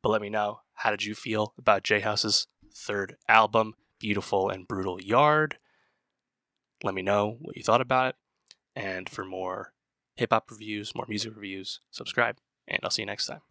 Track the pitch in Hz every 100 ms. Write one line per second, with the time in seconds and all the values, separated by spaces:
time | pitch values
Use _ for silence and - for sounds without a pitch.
0 | 113 107 104 107 104 104 _ - 113 104
1 | 104 107 - 107 107 - 127 101 - 104
2 | 107 104 110 98 - _ - - - 104
3 | 98 - - 113 107 113 110 - _ _
4 | 107 101 - 98 98 95 90 98 95 90
5 | 98 117 147 151 156 - _ _ _ _
6 | _ _ _ _ _ _ _ _ - 95
7 | 95 101 104 117 151 - - 117 127 127
8 | 131 - _ _ _ - _ - 98 92
9 | 92 - 95 92 92 95 95 _ _ _
10 | _ - 120 123 - 107 107 104 104 117
11 | - 107 110 107 101 95 95 - _ -
12 | - - 117 - _ _ - - - -
13 | 101 104 - - _